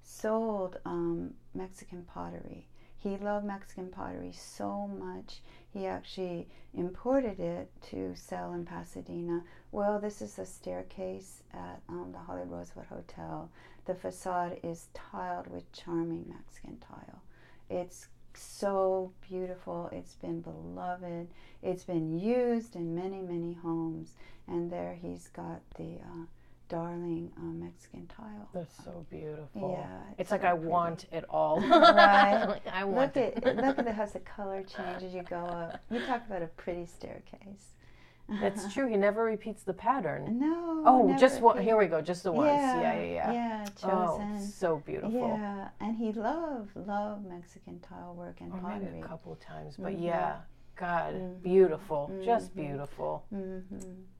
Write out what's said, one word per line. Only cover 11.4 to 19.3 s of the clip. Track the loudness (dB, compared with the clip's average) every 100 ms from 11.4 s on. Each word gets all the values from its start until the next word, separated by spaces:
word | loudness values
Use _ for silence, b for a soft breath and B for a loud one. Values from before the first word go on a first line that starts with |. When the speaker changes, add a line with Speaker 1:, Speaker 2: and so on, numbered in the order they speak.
| -18
Speaker 1:
at, | -14 -14 -14 -12
um, | -10 -10
the | -12
Hollywood | -10 -8 -8
Roosevelt | -10 -12 -14 -14
Hotel. | -14 -12 -12 -8 -8 -10 B B B -6
The |
facade | -4 -4 -6 -4 -2 -2 -4
is | -8 -8 -12
tiled | -16 -12 -8 -6 -6 -8
with | -12 -14
charming | -16 -4 -2 -2 -4 -8
Mexican | -14 -16 -16 -14 -14
tile. | -16 -18 -18 -18 -20 b b b b
It's | -4 -4 -10 -20 -20 -20
so | -18 -16 -2 0 4 4 4 0 -8
beautiful. | -8